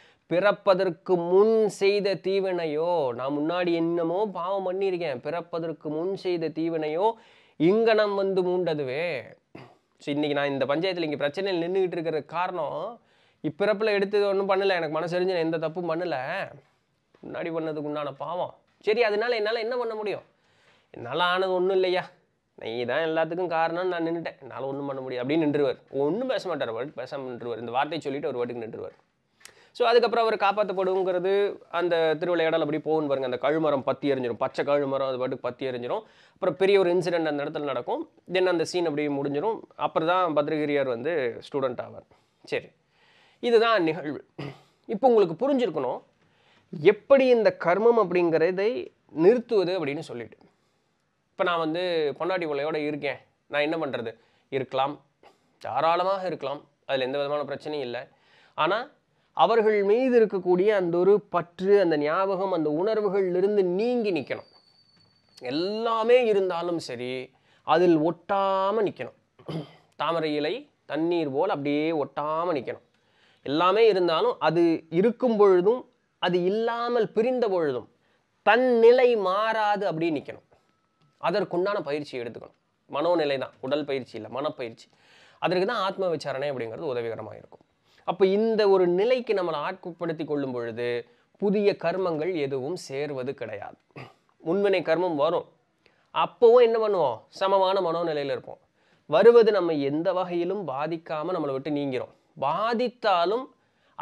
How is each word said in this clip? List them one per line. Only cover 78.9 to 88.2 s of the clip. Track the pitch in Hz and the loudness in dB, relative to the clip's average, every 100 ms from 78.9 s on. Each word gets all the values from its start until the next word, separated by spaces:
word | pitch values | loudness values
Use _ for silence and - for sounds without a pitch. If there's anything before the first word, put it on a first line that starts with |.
| 254 247 | 8 6
மாறாது | 226 185 196 220 226 208 208 196 | 4 2 0 0 0 0 0 -2
அப்படியே | 160 170 147 | -2 -2 -2
நிக்கணும். | - - _ _ _ _ _ _ _ _ | -6 -16 _ _ _ _ _ _ _ _
அதற்குண்டான | 160 202 233 175 196 202 | -2 -2 -2 -2 -2 -4
பயிற்சியை | 143 151 143 131 | -4 -6 -6 -8
எடுத்துக்கணும். | 117 113 - _ _ _ - | -10 -12 -18 _ _ _ -10
மனோநிலை | 139 165 175 147 135 | -2 0 2 0 -2
தான், | 123 - | -6 -10
உடல் | 131 147 | -4 -4
பயிற்சி | 147 139 123 | -2 -6 -6
இல்ல, | 113 107 | -12 -10
மனப்பயிற்சி. | 123 151 147 120 117 - _ _ - - _ | -8 -8 -8 -12 -12 -20 _ _ -20 -20 _
அதற்கு | 160 180 | -2 0
தான் | 196 233 | -2 -2
ஆத்ம | 196 185 185 | -4 -4 -4
விசாரணை | 156 143 131 147 | -4 -6 -6 -4
அப்படிங்கிறது | 127 113 120 165 | -6 -8 -8 -6
உதவிகரமா | 123 117 110 110 | -4 -6 -8 -12
இருக்கும். | 107 - - _ _ _ _ - | -16 -20 -20 _ _ _ _ -6
அப்ப | 175 | 0